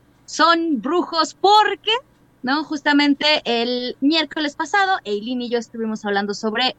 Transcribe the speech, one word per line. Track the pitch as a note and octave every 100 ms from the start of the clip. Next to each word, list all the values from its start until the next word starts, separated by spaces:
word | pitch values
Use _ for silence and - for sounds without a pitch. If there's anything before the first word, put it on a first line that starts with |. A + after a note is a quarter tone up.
| _ _
son | - - E4 E4+ E4 B3
brujos | B3+ F4 - E4 D#4
porque, | - F#4+ G#4+ G4+ G4+ G#4 A#4+ _ _ _ _
¿no? | B3 D4
Justamente | D4+ D#4 D4+ C#4+ C#4+ C#4 D4+ D4+
el | A#3+ A#3 A#3+ B3 B3 -
miércoles | C#4 D#4+ D4+ D#4+ C#4+ -
pasado, | C#4+ G4+ F#4+ F#4
Eileen | G#3 G#3 A#3 B3
y | A#3+
yo | A#3+
estuvimos | A#3 A3+ A3 G#3+ G#3
hablando | G3+ G3+
sobre | G3 A3 A3 B3+